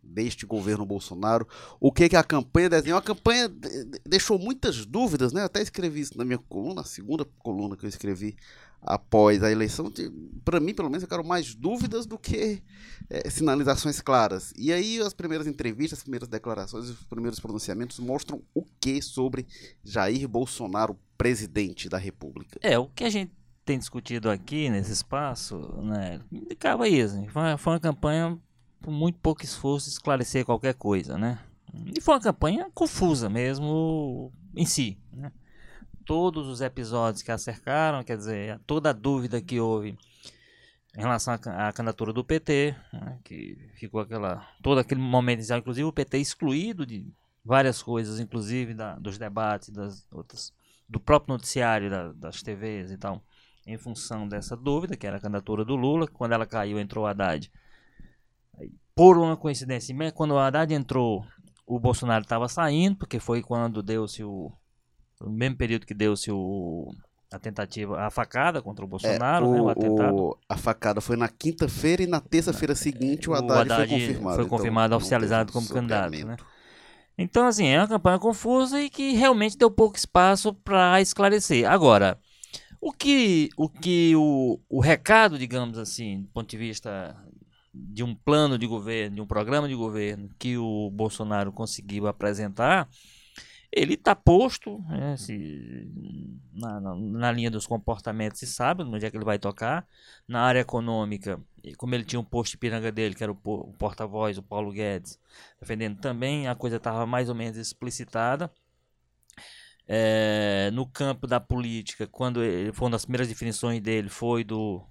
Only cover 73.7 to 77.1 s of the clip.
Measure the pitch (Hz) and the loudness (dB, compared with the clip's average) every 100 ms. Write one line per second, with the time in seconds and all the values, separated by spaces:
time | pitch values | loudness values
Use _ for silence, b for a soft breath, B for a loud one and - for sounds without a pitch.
73.7 | 117 113 113 - - 98 87 - 117 101 | 4 2 2 0 -2 0 0 0 0 0
74.7 | 110 113 117 - 123 107 113 107 120 113 | 2 4 4 2 2 2 2 2 -2 -4
75.7 | 127 120 107 92 78 87 117 B B B | -4 0 0 -2 -4 -8 -12 B B B
76.7 | B B B B | B B B B